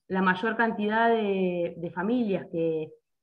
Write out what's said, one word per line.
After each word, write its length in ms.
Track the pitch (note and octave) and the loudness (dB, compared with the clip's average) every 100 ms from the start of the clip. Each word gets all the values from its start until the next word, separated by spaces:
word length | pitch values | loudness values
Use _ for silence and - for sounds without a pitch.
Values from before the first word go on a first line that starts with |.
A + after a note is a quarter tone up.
| - | -6
la 140 | F#3+ | 0
mayor 340 | F#3+ F#3 A3+ A3 | 2 2 0 0
cantidad 540 | A3+ G#3+ G#3 A3 A#3 | 0 0 0 2 4
de, 680 | A3+ G3+ F#3+ F#3 F3 E3+ F3 | 4 2 0 0 0 -2 -4
de 140 | E3+ | -8
familias 560 | F3 G3 B3 A3 F3+ - | -4 -2 0 0 -2 -4
que 400 | E3 E3 D#3+ D#3 - _ _ | -2 0 -2 -6 -12 _ _